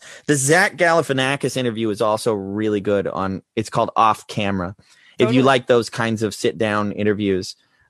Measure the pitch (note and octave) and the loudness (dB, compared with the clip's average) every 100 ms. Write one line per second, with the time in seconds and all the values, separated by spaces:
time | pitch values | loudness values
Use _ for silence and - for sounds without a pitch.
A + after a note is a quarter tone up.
0 | - - - D3 C3+ E3+ G3+ D3 F3 E3 | -10 -8 -2 0 2 4 2 2 2 2
1 | D3 C3+ C3 C#3 C3+ C3 B2 A2 A2+ G#2 | 2 0 0 -2 -2 -2 -4 -2 -2 0
2 | A2+ G#2+ - G#2+ F#2+ G2+ G#2+ G#2 G2+ G2+ | 0 0 0 -2 -4 -4 0 0 0 0
3 | F#2 - F#2+ F#2+ - - G#2+ - A2 - | 0 -4 -4 -6 -8 -6 -4 -2 0 2
4 | A2 G#2+ - - G2+ G2 F2+ G2+ _ _ | 2 2 -4 -6 -4 -2 -4 -8 _ _
5 | _ - A#2+ B2+ C3 C3+ A#2+ B2 A2 - | _ 0 2 4 4 4 4 2 0 -2
6 | A2+ A2 G#2+ - A#2+ - A2 G#2 G#2 - | -2 -2 -2 -2 -4 -2 -2 -2 -2 -2
7 | G#2 G2+ G2+ F#2 F#2+ - _ _ _ | -2 0 0 -2 -4 -12 _ _ _